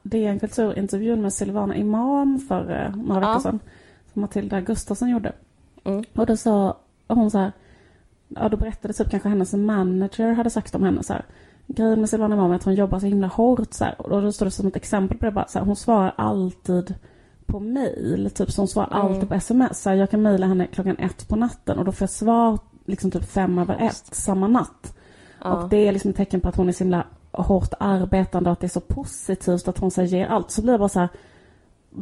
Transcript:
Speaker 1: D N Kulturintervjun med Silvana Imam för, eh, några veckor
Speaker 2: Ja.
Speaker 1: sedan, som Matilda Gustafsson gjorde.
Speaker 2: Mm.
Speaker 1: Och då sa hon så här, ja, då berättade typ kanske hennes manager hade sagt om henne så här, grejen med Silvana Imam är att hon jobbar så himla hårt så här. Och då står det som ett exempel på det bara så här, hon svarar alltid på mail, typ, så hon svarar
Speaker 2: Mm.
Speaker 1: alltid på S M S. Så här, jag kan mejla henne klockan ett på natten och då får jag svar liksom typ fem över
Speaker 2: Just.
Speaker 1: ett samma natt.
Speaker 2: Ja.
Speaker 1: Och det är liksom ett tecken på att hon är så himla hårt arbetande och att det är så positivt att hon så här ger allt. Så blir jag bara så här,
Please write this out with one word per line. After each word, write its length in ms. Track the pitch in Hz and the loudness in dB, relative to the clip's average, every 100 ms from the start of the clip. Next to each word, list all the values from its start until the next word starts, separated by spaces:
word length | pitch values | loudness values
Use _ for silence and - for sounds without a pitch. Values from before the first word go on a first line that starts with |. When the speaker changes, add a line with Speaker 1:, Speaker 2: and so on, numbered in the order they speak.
Speaker 1:
D 220 | 196 226 208 | -4 -2 0
N 140 | 202 | -2
Kulturintervjun 840 | 214 - 214 - 196 196 226 226 | -2 -2 -2 -2 -2 -2 0 0
med 120 | 202 | -2
Silvana 420 | - 202 208 202 - | -2 -4 -2 -2 -2
Imam 640 | 208 220 254 285 277 262 | 0 0 0 2 2 0
för, 320 | 269 185 - | -2 -4 -2
eh, 240 | 151 - 196 | -4 -4 -6
några 220 | 226 190 | -2 0
veckor 140 | 202 | 2
Speaker 2:
Ja. 60 | 233 | 2
Speaker 1:
sedan, 200 | 277 214 - - - _ _ | 0 -4 -8 -20 -20 _ _
som 80 | - | -6
Matilda 400 | 202 202 202 196 | -4 -4 -4 -4
Gustafsson 480 | 185 220 - 202 247 | -2 -4 -4 -2 0
gjorde. 220 | 240 - - _ _ _ _ | 0 -2 -8 _ _ _ _
Speaker 2:
Mm. 200 | 190 196 233 - | -4 -4 -4 0
Speaker 1:
Och 100 | 226 | 2
då 120 | 220 | 2
sa 400 | 226 202 190 - _ _ - | 2 2 2 -2 _ _ 0
hon 240 | 233 214 | 2 4
så 60 | 208 | 2
här, 140 | 190 - - - _ _ _ _ _ | 0 -4 -18 -20 _ _ _ _ _
ja, 220 | - 214 | -4 0
då 80 | 214 | 0
berättade 360 | 220 - - | -2 -6 -6
typ 160 | - 208 | -4 -2
kanske 200 | 196 202 | 0 0
hennes 240 | 208 185 | 0 0
manager 800 | 202 214 208 185 185 196 - 226 | 0 0 2 0 0 -2 0 0
hade 160 | 233 233 | 2 0
sagt 260 | 220 - 185 | -2 -4 0
om 80 | |
henne 200 | 190 190 | 2 0
så 100 | - | -2
här, 120 | - - - - _ - | -8 -8 -18 -20 _ -8
grejen 320 | 262 220 220 | 0 2 2
med 100 | 214 | 2
Silvana 260 | 220 214 208 | 0 2 2
Imam 160 | 175 | 2
är 40 | 180 | 2
att 80 | |
hon 120 | 196 190 | 2 2
jobbar 240 | 190 190 | 2 0
så 60 | 202 | 0
himla 220 | 202 190 | 0 0
hårt 460 | - 233 233 220 | 2 4 4 0
så 100 | - 220 | -2 -4
här. 160 | - | -4
Och 200 | - 202 | -2 0
då 100 | 208 | 0
står 140 | 208 190 | 0 -2
det 60 | |
som 160 | - 196 | -2 -2
ett 80 | 190 | -4
exempel 420 | - 208 190 - | -2 0 0 -2
på 80 | 226 | -2
det 60 | |
bara 160 | 208 - | -2 -4
så 120 | - | -2
här, 60 | 190 | -2
hon 100 | 208 | 0
svarar 380 | - 220 185 - | 2 4 2 0
alltid 800 | 214 202 185 - - 180 180 185 - - _ _ - | -2 0 -2 -4 -2 -2 -2 -8 -16 -20 _ _ -6
på 140 | 202 | -6
mail, 720 | 214 262 247 - 117 185 202 - | -4 -2 -2 -2 -2 -2 -2 -2
typ, 160 | 185 | -2
så 100 | - | 0
hon 60 | 190 | -2
svarar 200 | 214 - 202 | 0 -2 0
Speaker 2:
Mm. 20 | 196 | 0
Speaker 1:
alltid 220 | 190 196 | 0 -2
på 60 | 196 | -2
S 160 | - | 2
M 100 | 247 254 | 2 2
S. 100 | 190 | 0
Så 80 | 196 | 0
här, 60 | 190 | 2
jag 120 | 196 | 2
kan 100 | 214 | 4
mejla 260 | 214 190 190 | 4 4 4
henne 200 | 185 175 | 2 0
klockan 300 | - 190 - | -2 -2 -2
ett 300 | 185 - - | -4 -6 -4
på 80 | 214 | 0
natten 420 | 240 - - 196 | -2 -2 -4 -2
och 60 | 185 | -2
då 60 | |
får 120 | - | -2
jag 60 | 190 | -4
svar 500 | - 214 233 226 214 - - - | 0 2 4 4 2 -4 -12 -8
liksom 260 | 196 190 | -4 -2
typ 140 | 180 185 | -2 -2
fem 260 | 196 185 180 | 0 2 2
över 200 | 175 - | 0 0
Speaker 2:
Just. 240 | 226 - - | -2 -2 -10
Speaker 1:
ett 60 | - | -6
samma 320 | - 190 190 | -2 2 4
natt. 440 | 240 151 - - - - - - - | 2 0 -8 -20 -20 -20 -20 -20 -10
Speaker 2:
Ja. 100 | 185 175 | -4 -2
Speaker 1:
Och 60 | 175 | 2
det 180 | 208 208 | 4 4
är 40 | |
liksom 200 | 196 202 | 2 0
ett 60 | 190 | 0
tecken 240 | 196 185 | 0 0
på 80 | 180 | 0
att 60 | 185 | 2
hon 120 | 180 | 0
är 40 | |
så 120 | 175 | 2
himla 200 | 190 175 - - _ | 0 0 -2 -10 _
hårt 420 | - 185 190 - - | -4 2 2 0 -2
arbetande 720 | 202 190 190 190 190 180 180 | 0 0 2 2 2 0 0
och 40 | |
att 60 | 175 | 0
det 80 | 180 | -2
är 20 | |
så 100 | 175 | -4
positivt 880 | - 269 277 - - 185 - 180 185 | -4 -6 -6 -10 -6 -4 0 0 -2
att 100 | - | -2
hon 140 | 185 | -2
så 100 | 185 | 0
här 60 | 180 | 2
ger 200 | 180 196 | 0 0
allt. 240 | 220 175 | -2 -2
Så 100 | - | -2
blir 120 | 226 | 2
jag 60 | 233 | 2
bara 100 | 202 | 2
så 100 | 190 | 2
här, 100 | 175 - - _ _ _ _ _ _ - | 0 -2 -20 _ _ _ _ _ _ -16